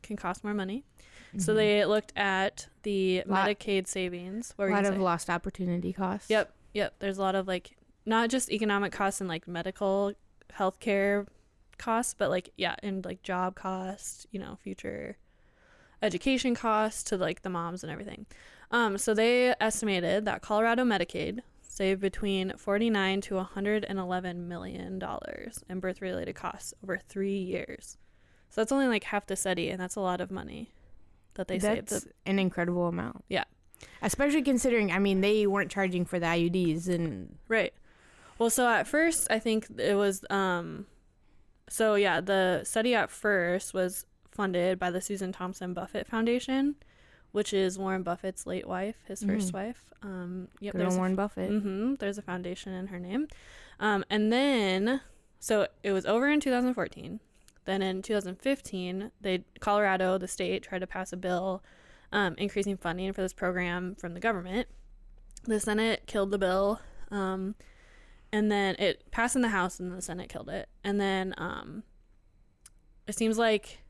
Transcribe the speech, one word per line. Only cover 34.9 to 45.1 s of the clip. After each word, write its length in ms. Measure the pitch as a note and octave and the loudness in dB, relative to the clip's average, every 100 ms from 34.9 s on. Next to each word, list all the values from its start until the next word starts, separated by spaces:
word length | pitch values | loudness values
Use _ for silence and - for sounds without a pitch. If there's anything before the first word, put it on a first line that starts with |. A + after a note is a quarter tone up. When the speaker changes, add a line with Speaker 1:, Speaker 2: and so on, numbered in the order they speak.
Speaker 2:
I 80 | F3 | 4
mean, 200 | G3+ F#3+ | 4 4
they 280 | G3 G#3+ G#3 | 4 4 4
weren't 240 | G3+ F#3 | 2 0
charging 320 | G3+ F#3+ F3+ | 0 0 0
for 160 | E3+ F3+ | 0 0
the 60 | E3+ | 2
I 100 | E3+ | 2
U 140 | E3+ | 4
Ds 360 | F#3 F3 D#3 F3 | 4 2 0 0
and 500 | F3 E3 G2 F#2 - - | 0 0 -4 -10 -16 -2
Speaker 1:
Right. 260 | A3 F#3+ - - _ - - - - | 0 0 -4 -20 _ -20 -20 -20 0
Well, 120 | A#3 | 2
so 180 | A3+ B3 | 4 4
at 180 | A3+ G#3+ | 4 2
first, 400 | D4 E4 D#4+ - | 2 4 2 0
I 100 | A3 | 0
think 260 | A3+ A3 - - | 2 0 -2 -2
it 180 | E3 G3+ | 2 4
was, 280 | G3+ F#3+ - | 4 0 -2
um, 560 | G3 F#3+ F3+ E3 D#3 G3+ _ _ _ _ - _ _ - | 0 2 0 -4 -10 -12 _ _ _ _ -20 _ _ -10
so 260 | - A3 | 0 2
yeah, 260 | G#3 G3+ E3 | 4 4 2
the 420 | F#3 F#3+ F#3 F3+ | 2 2 4 2
study 300 | - A3 A3+ | 0 0 2
at 160 | A#3 E3+ | 2 0
first 640 | - G#3+ G3 F3 F3+ - | -2 2 2 2 0 -2
was 320 | F#3+ F#3 F#3+ - _ - | -2 -2 -2 -10 _ -16
funded 480 | - G3 F3+ F3 F#3 | -4 0 2 2 2
by 120 | F3+ | 0
the 100 | F3 | -2
Susan 320 | - | -4